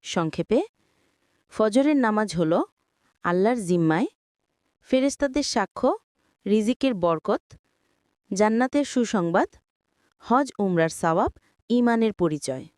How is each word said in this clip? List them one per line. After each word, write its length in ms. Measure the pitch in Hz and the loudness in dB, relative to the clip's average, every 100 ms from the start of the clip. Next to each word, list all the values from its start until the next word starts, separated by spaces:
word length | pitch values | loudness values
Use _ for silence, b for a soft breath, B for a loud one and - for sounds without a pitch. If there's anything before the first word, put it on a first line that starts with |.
সংক্ষেপে, 600 | - - 160 - 165 240 415 _ _ _ _ _ _ _ _ | -6 -4 -4 -6 -2 -2 -2 _ _ _ _ _ _ _ _
ফজরের 480 | - 214 220 285 294 | -2 2 2 2 2
নামাজ 400 | 233 214 208 165 | 2 0 -2 -2
হল 260 | 160 180 359 _ _ _ _ _ | 0 0 -2 _ _ _ _ _
আল্লাহর 340 | 175 180 202 247 | -4 0 0 0
জিম্মায়, 500 | 175 180 160 160 330 _ _ _ _ _ _ _ | -2 0 2 2 -2 _ _ _ _ _ _ _
ফেরেশতাদের 600 | _ 262 277 - 277 262 | _ 0 0 -2 -4 -2
সাক্ষ্য, 540 | 277 233 190 - 254 427 _ _ _ _ 202 | -2 -4 -4 -2 -2 -2 _ _ _ _ 0
রিজিকের 480 | 214 214 254 269 | 0 2 0 -2
বরকত, 480 | 202 170 160 - 220 _ - _ _ _ _ _ _ _ | 0 -2 -2 -2 -4 _ -20 _ _ _ _ _ _ _
জান্নাতের 520 | 196 214 226 262 285 | 0 2 2 0 0
সুসংবাদ, 640 | 277 254 226 208 170 180 320 _ _ _ _ _ _ _ | -2 -2 0 0 0 0 0 _ _ _ _ _ _ _
হজ 340 | - 254 269 - | 0 0 0 -2
উমরার 300 | 202 175 165 | 0 0 0
সওয়াব, 440 | - 170 165 233 _ _ _ _ | 0 0 0 -2 _ _ _ _
ঈমানের 420 | 240 240 226 220 | 0 2 2 0
পরিচয়। 540 | - 170 151 - 131 - | 0 -2 -2 -6 -10 -12